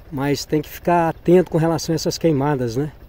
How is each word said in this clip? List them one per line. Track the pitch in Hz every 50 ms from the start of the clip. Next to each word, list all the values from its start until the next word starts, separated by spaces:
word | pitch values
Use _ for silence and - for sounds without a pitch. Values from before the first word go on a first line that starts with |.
| - - 160
Mas | 131 135 143 143 - -
tem | - 151 151 147
que | -
ficar | - - - 180 175 175 165 165
atento | - - - - 175 185 180 -
com | - 160
relação | 156 165 165 151 - - 165
a |
essas | 151 - 180 -
queimadas, | - - 170 156 131 135 147 151 127 123 117 110
né, | 127 147 151 - - -